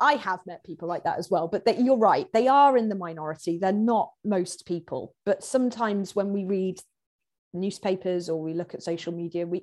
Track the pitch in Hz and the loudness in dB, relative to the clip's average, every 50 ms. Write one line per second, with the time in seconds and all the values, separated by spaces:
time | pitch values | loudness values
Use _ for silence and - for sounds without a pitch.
0 | 247 294 294 - - 202 185 175 - 180 170 - - - 170 - 165 170 175 - | 2 2 2 2 -2 -4 -6 -6 -8 -14 -16 -14 -14 -16 -12 -10 -6 -6 -6 -2
1 | - 165 - - 180 - 190 165 165 165 208 190 - 233 - - 247 262 269 233 | -2 -2 -2 -2 -2 0 0 0 0 0 -4 0 0 0 2 4 4 4 4 6
2 | 220 190 147 139 - - - 226 240 262 269 285 285 285 262 240 226 214 202 190 | 6 4 4 4 0 0 0 2 4 6 6 8 8 8 6 4 2 0 -2 -4
3 | 175 170 165 156 156 156 160 160 - 175 170 170 190 190 202 208 220 240 233 208 | -6 -8 -8 -8 -6 -8 -8 -6 -4 -4 -2 0 0 0 2 2 2 2 2 2
4 | - - - _ - 214 202 185 180 180 - - - - 175 170 160 - 135 127 | 0 -2 -6 _ -4 0 0 0 0 -2 -6 -14 -8 -8 -8 -8 -6 -8 -8 -8
5 | - - _ _ _ 202 190 - - - - 262 254 247 233 233 233 214 202 202 | -8 -10 _ _ _ -2 -2 -2 -2 -2 0 0 2 0 0 -2 -2 -2 0 -2
6 | 196 - - 208 196 202 202 202 190 185 202 190 190 185 185 - - _ _ _ | -4 -2 -2 -2 -2 0 -2 -4 -2 -2 -2 0 0 -2 -4 -8 -14 _ _ _
7 | _ _ _ _ _ _ _ _ _ _ - 175 190 202 185 - - 202 185 185 | _ _ _ _ _ _ _ _ _ _ -6 -4 -4 -4 -4 -4 -2 -2 -2 -2
8 | - 185 180 175 175 175 160 160 156 160 165 170 170 - - - - 170 170 165 | -2 -2 -2 -2 -2 -4 -6 -4 -4 -6 -6 -6 -6 -8 -12 -10 -6 -6 -6 -6
9 | - 170 170 170 170 170 170 175 170 170 180 185 | -6 -8 -6 -6 -8 -6 -4 -6 -4 -4 -4 -4